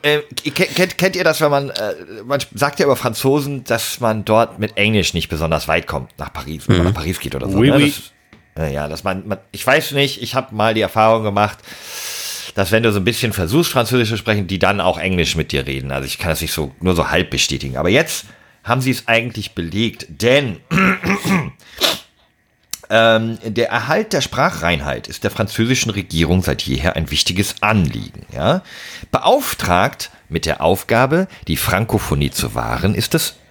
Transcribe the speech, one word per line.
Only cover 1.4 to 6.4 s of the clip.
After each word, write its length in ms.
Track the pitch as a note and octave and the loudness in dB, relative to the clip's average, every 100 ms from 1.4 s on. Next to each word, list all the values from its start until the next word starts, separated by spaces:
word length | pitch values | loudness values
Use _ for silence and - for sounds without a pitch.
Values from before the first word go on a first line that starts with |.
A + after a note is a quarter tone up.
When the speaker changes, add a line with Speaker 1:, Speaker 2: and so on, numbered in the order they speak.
Speaker 1:
wenn 100 | D3+ | 2
man, 180 | C#3+ C#3 | 2 0
äh, 240 | - G#2 - F2+ G#2+ | -4 -4 -6 -10 -14
man 160 | A2+ C#3 - | -4 -4 -4
sagt 260 | G#2 C#3+ - | -2 -2 2
ja 60 | C#3+ | 2
über 100 | B2+ | 2
Franzosen, 680 | B2 A2 C3+ C#3+ C#3 C#3 | 0 0 2 2 0 -8
dass 380 | - A#2 - - | -2 -2 -2 -2
man 240 | A#2 G#2+ | -2 -2
dort 340 | G2 A2 A#2 - | 2 2 2 -2
mit 180 | G#2 - | -4 0
Englisch 380 | G#2 G#2+ E2+ | 2 2 2
nicht 140 | F2 D2+ | -2 -4
besonders 400 | D#2 D#2+ D#2+ - | -4 0 0 0
weit 180 | E2 - | -2 -2
kommt, 320 | D2 A#1+ - | -8 -8 -12
nach 140 | C#2 | -12
Paris, 360 | - | -10